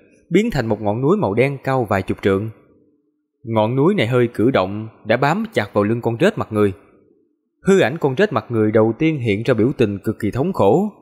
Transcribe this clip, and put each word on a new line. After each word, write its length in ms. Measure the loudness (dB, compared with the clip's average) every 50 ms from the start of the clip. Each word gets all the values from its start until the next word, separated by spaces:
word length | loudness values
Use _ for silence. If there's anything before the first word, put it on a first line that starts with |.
| _ _ _ _ _ _
biến 200 | 0 0 0 0
thành 160 | -2 -2 -2
một 160 | -2 -4 -2 -2
ngọn 180 | -4 -2 -2
núi 160 | 0 0 0
màu 180 | 0 0 0 0
đen 240 | 0 0 0 -2 -4 -6
cao 200 | -4 -2 -2 -2
vài 180 | -2 -2 -2 -2
chục 200 | -4 -6 -2 0
trượng. 280 | 0 0 0 -2 -6 -10 -14 _ _ _ _ _ _ _ _ _ _ _ _ _ _ _ _ -10
Ngọn 320 | -4 0 0 0 0 2
núi 180 | 2 2 2 2
này 120 | 0 0
hơi 220 | 0 0 0 0 0 0
cử 160 | 0 0 2
động, 380 | 2 2 0 -2 -4 -8 -10 -12 -14 -12 -4
đã 120 | -2 -2
bám 280 | 0 0 0 0 -2 -4 -4 -4
chặt 220 | -4 -4 -2 0
vào 100 | 0 0
lưng 160 | 0 0 -2
con 160 | -2 -4 -2 0
rết 180 | 0 0 0 -2
mặt 100 | -6 -4 0
người. 200 | 0 0 0 0 -4 -12 _ _ _ _ _ _ _ _ _ _ _ _ _ _ _ 0
Hư 180 | 2 4 4
ảnh 180 | 4 2 0 -2
con 160 | -2 -2 0 0
rết 140 | 0 0 0
mặt 140 | -4 -4 -2
người 240 | 0 0 0 2 4
đầu 200 | 4 2 2 2 0
tiên 200 | 0 -2 0 -2
hiện 240 | -2 -2 -2 0 0
ra 120 | 0 0
biểu 180 | 2 2 0 2
tình 220 | 0 0 0 -2 -4
cực 200 | -6 -6 -6 -4
kỳ 100 | -6 -4
thống 220 | -4 -4 -4 -2 0
khổ, 400 | 2 2 4 4 2 2 -2 -6 -10